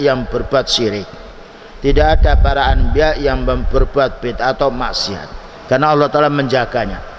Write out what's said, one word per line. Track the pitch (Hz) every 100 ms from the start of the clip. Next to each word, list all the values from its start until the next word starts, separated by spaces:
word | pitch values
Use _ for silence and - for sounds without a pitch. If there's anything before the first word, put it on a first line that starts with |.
yang | 143 127 113
berbuat | 123 110 135 -
syirik. | - 113 104 92 - - - - - - -
Tidak | 139 143 156 160
ada | 151 143
para | 143 139 156
anbiya | 135 127 143 156 151
yang | 139 131 127
mem-, | 127 117
berbuat | 139 135 139 127 -
bid'ah | 120 110 123
atau | 131 139
maksiat. | 123 117 98 104 92 76 - - - -
Karena | 131 151
Allah | 151 143
Ta'ala | 147 147
menjaganya. | 143 135 127 120 120 101 95 -